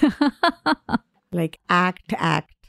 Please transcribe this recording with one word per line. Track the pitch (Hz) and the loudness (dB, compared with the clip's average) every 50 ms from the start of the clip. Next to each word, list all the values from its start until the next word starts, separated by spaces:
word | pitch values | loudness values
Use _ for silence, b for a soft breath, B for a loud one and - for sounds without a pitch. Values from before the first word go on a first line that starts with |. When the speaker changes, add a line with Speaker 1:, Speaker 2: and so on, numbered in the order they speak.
Speaker 1:
<laughs> | - 277 - - 294 285 - _ - 339 - - - 302 311 - _ - - - - _ _ _ _ - | 0 0 0 0 -2 -2 -2 _ -2 -2 -2 -2 -2 -2 -2 -2 _ -6 -6 -6 -6 _ _ _ _ -8
Speaker 2:
Like, | - 175 165 165 - - _ - | -4 -4 -4 -4 -6 -8 _ -2
act, | 180 180 180 185 180 - _ - - - | 0 0 0 0 -2 -6 _ -8 -6 -2
act. | - 165 160 151 - _ _ _ _ | 0 0 0 0 -4 _ _ _ _